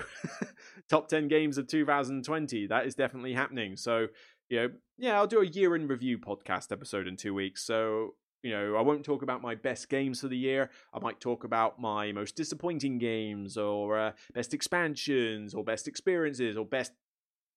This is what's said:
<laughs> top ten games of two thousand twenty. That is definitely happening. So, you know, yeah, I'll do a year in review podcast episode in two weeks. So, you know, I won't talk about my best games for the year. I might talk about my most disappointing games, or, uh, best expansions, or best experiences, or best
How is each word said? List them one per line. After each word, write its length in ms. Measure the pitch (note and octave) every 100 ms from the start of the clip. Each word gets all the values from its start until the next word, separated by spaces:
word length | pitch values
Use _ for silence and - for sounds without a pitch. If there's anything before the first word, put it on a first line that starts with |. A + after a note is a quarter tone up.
| - - - -
<laughs> 460 | - - - - -
top 180 | D#3+ D#3
ten 200 | D#3 D3
games 320 | D#3 D3+ C#3
of 80 | B2+
two 180 | D#3 D3
thousand 400 | C#3+ C3 C3+ B2+
twenty. 400 | D#3+ D3 A2+ G2+
That 220 | A2 B2+
is 80 | C#3
definitely 380 | C3 C3 B2+
happening. 440 | B2+ C#3 B2+ G2+ F#2+
So, 300 | A#2+ A2+ A2 - - _ -
you 80 | A#2+
know, 80 | B2 - _ -
yeah, 180 | B3 G#3
I'll 100 | G#3
do 140 | A3+
a 40 | F#3+
year 300 | E3+ F#3 E3+
in 120 | D3
review 300 | B2+ B2+ A#2
podcast 540 | - G2+ - F2+ -
episode 360 | G2+ - G2+ F#2
in 100 | F#2
two 180 | G#2 G2
weeks. 280 | F#2+ -
So, 520 | - A2+ A2 A2 A2 - _ _
you 80 | B2
know, 240 | G#2 G2+ G#2+
I 60 |
won't 220 | B2+ D3
talk 200 | D3 C#3
about 180 | C3 B2
my 140 | A#2+ A2+
best 340 | C3+ A#2 -
games 320 | C3+ C3+ B2
for 60 | C3+
the 100 | B2+
year. 320 | C3 C3+ C3 - -
I 60 | A2+
might 200 | A#2 -
talk 260 | B2+ A#2+ A#2
about 340 | A2+ A2+ -
my 320 | A2+ G#2 G#2
most 240 | G2+ G#2 -
disappointing 640 | D3+ D#3 F3 D#3+ C#3 B2
games, 580 | A#2 A2+ G#2+ G#2 G2 G#2+
or, 400 | G#2 G#2 G#2 G#2+
uh, 140 | A2 - - -
best 180 | B2
expansions, 1040 | D3 - F3 E3 D3 - C3+ A#2 G#2+ G#2 G#2+
or 80 |
best 240 | G#2+ A2 -
experiences, 680 | - - F3 D#3 B2+ A#2+ G#2+
or 80 |
best 300 | G#2 C3 B2 _ _ _ _ _ _